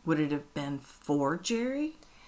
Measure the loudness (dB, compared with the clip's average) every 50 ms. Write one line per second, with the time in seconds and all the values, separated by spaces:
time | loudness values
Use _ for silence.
0 | 0 2 2 4 4 2 0 -2 -4 -4 -6 -4 -4 -4 -4 -6 -6 -10 -12 -8
1 | -2 0 2 2 4 2 2 0 0 0 0 0 0 0 -2 -2 -2 -4 -4 -8
2 | -18 -20 -20 -20 -20